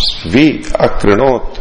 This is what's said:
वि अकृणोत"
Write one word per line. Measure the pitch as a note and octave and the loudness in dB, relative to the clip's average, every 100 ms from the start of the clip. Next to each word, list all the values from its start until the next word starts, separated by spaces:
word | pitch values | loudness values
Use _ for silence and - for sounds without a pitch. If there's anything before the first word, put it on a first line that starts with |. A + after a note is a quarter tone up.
| - - E2+ | 0 -4 -2
वि | G#2 D3+ B2 - - | 2 2 0 -4 -2
अकृणोत" | A#2 - G2+ G2+ C3+ B2+ - - | 0 2 2 2 2 0 -4 -8